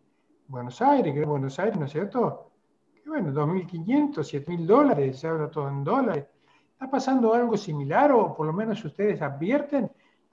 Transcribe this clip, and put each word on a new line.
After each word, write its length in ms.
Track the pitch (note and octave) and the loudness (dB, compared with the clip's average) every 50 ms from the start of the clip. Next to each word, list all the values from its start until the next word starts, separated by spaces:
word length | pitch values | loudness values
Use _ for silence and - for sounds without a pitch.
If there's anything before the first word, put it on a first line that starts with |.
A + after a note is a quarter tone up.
| _ _ _ _ _ _ _ _ _ | _ _ _ _ _ _ _ _ _
Buenos 340 | - C3 B2 B2 B2+ - - | -14 -12 -10 -10 -10 -4 2
Aires, 320 | A#3 C#4 D4 C4+ G#3+ D#3 C#3 | 4 4 4 4 4 2 0
que 80 | D3 | 0
en 80 | D#3 D3 | 0 0
Buenos 280 | D3 C#3 C3+ C3+ C#3 - | 0 -2 -2 -4 -4 -2
Aires, 180 | F#3 A3+ A3 | -2 -2 0
¿no 80 | F3+ D3 | -2 -4
es 60 | C3+ | -4
cierto? 600 | - D3+ G3 G3+ - B3+ A3 D#3+ - - - - _ _ _ _ _ _ _ _ _ _ | -4 -4 -6 -2 0 0 0 0 -2 -6 -12 -20 _ _ _ _ _ _ _ _ _ _
Que 80 | _ D4 | _ -6
bueno, 220 | D#4 D4 G3+ D3+ | -4 -4 -2 -2
dos 160 | C3+ D3+ D3 | 0 0 0
mil 180 | D3+ F3+ F#3+ F3 | 0 0 -2 -4
quinientos, 600 | - F3+ E3 E3 G3+ B3+ D4 D4 C#4+ - - D3 | -6 -8 -8 -2 0 2 2 2 2 0 -4 -6
siete 240 | - - C#3+ C3+ E3+ | -4 -6 -8 -6 -6
mil 160 | F3 E3+ E3 | -6 -4 2
dólares, 520 | E3 G#3+ C4+ D4 C4+ A3+ D3 C#3 C3+ C3 C3 | 4 6 6 6 6 4 2 0 0 -2 -4
se 80 | - | -4
habla 220 | D#3+ E3 D#3+ D3+ D3 | -4 -2 -2 -4 -4
todo 200 | - D3+ C#3+ C#3 | -4 -6 -4 -4
en 140 | C#3 C#3 C#3 | -4 -4 -2
dólares. 420 | D#3 A3 C4+ C4 A3 E3+ D3 C#3 - _ _ _ _ _ _ _ _ _ | 0 0 0 0 0 -2 -4 -6 -10 _ _ _ _ _ _ _ _ _
¿Está 160 | _ C4 C4 | _ -6 -4
pasando 440 | - C4+ - C4 C4+ C4 A#3 A3 A3+ | -2 -2 0 2 2 2 4 4 4
algo 220 | A#3+ A#3+ A#3+ A3+ | 4 2 2 0
similar 560 | - - - D3+ D3 C#3 C3+ D#3+ A3+ C#4 D4 | -2 -2 -4 -6 -4 -4 0 2 4 4 6
o 240 | C4+ A#3 G3 E3 - | 6 4 4 2 0
por 120 | - D#3 | -2 -4
lo 60 | D#3 D#3+ | -2 -2
menos 300 | F#3+ A3 A3 G#3 - - | -2 -2 -2 -4 -4 -6
ustedes 380 | D3+ - - G3+ G#3 F3+ C#3 | -8 -4 -2 0 0 0 0
advierten 680 | D#3 C#3 C3+ C3+ D#3+ F#3+ C4 D4 C#4+ C#4+ D4 C#4 G#3+ - - _ _ _ _ _ _ _ | -4 -6 -4 -4 0 0 0 0 0 0 -2 -2 -2 -2 -6 _ _ _ _ _ _ _